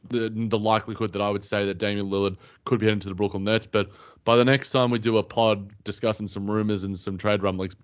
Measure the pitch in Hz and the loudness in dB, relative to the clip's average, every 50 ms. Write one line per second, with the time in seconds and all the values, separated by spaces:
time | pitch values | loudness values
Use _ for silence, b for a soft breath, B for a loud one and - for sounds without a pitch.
0 | - - 120 117 113 113 110 110 113 107 117 107 104 110 110 110 - - 107 - | -12 -6 -4 -2 -2 -2 -2 -4 -2 0 0 0 2 2 2 2 2 -2 -4 -4
1 | 113 104 95 101 101 104 101 101 - - 107 104 101 98 95 87 107 101 104 104 | -4 -4 -2 -2 0 0 0 -2 -4 -2 -2 0 0 0 -2 -2 -2 -2 -2 -2
2 | 101 98 98 98 98 98 98 b b b b b _ - 127 107 107 110 107 104 | -2 -2 0 0 0 0 -2 b b b b b _ -2 0 2 2 2 0 0
3 | 98 98 92 90 104 98 - 98 98 104 110 113 - - - 107 98 98 B B | -4 -6 -4 -2 -2 -2 -2 -4 -2 0 0 0 0 0 0 0 0 0 B B
4 | B B B B _ 117 117 120 123 127 139 131 - - - 131 127 120 120 113 | B B B B _ 4 4 6 6 6 4 2 2 0 0 2 2 2 2 0
5 | 107 117 110 107 101 - - 120 113 110 107 101 98 98 - - _ 107 101 - | 0 2 2 2 0 0 0 2 2 4 2 0 -2 -10 -16 -14 _ -10 -8 -2
6 | - 113 107 - 107 95 - 101 98 101 104 107 107 107 107 95 95 98 98 90 | -2 -2 -2 -2 -6 -8 -8 -6 -4 -2 0 0 0 0 0 -2 -2 -4 -6 -6
7 | - 101 98 90 - 104 104 101 95 98 92 92 95 95 - - | -6 -8 -8 -4 0 0 0 2 2 0 -2 -2 -6 -8 -8 -12